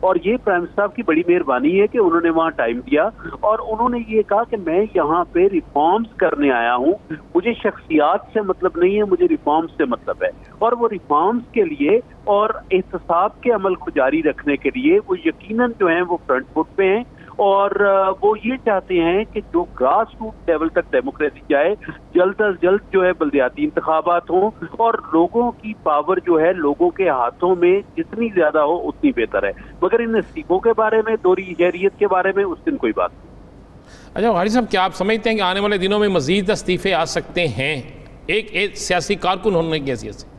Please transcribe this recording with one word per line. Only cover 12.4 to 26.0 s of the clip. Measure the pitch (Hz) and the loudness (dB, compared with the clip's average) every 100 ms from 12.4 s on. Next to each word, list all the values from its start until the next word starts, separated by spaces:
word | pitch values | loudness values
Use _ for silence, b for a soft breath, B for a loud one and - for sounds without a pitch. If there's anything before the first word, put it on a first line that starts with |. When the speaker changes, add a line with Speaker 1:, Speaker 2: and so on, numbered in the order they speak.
| 214 - - | 2 -2 -2
Speaker 1:
एहतसाब | 190 190 185 - 170 202 - | -2 -2 -8 -2 0 0 -2
के | 247 | -2
अमल | 226 190 | 0 0
को | 185 - | -4 -4
जारी | 147 131 151 | 0 0 2
रखने | 151 135 - 139 | 0 -2 -4 -2
के | 143 | -2
लिए | 127 139 190 | -2 2 2
वो | 208 180 | 0 -4
यकीनन | 160 156 180 220 247 | -4 -6 -8 -2 -2
जो | 226 185 | 0 0
हैं | 165 | 0
वो | 180 175 - | -2 -4 -2
front | 131 131 | -4 -2
foot | - 170 - | -6 -6 0
पे | |
हैं | 196 202 247 B B - | 0 0 -4 B B -2
और, | 202 196 202 196 | 2 2 0 0
अ, | 202 196 190 | 2 2 2
वो | 190 202 214 | 0 0 0
ये | 220 262 | -2 -4
चाहते | - 196 - | -2 -2 0
हैं | 180 165 185 220 | 0 2 0 -2
कि | - | -8
जो | - 339 | -4 -4
ग्रास | 349 - 127 180 220 - | -4 -2 0 2 0 -6
रूट | 220 - - | -14 -12 -2
level | 156 160 | -2 0
तक | 175 | -2
डेमोक्रेसी | 170 127 127 - 147 - - | -2 -2 -2 -4 -4 -6 -2
जाए, | 143 160 208 B B - | 0 2 -2 B B -4
जल्द | - 185 202 | 0 2 2
अज | 214 180 | -2 0
जल्द | 175 202 - | 2 0 0
जो | 190 | 0
है | 180 | 0
बल्दियाती | 180 156 143 127 131 | 0 0 0 0 0
इंतखाबात | 151 151 - 160 156 175 - | -4 -4 -2 -2 0 -2 0
हों | 175 208 - 165 - | 0 0 -4 -14 -2
और | 226 226 - | 0 0 -2
लोगों | 160 175 233 240 | 0 2 2 -2
की | 233 214 214 | -4 -12 -8
power | - 147 | -2 0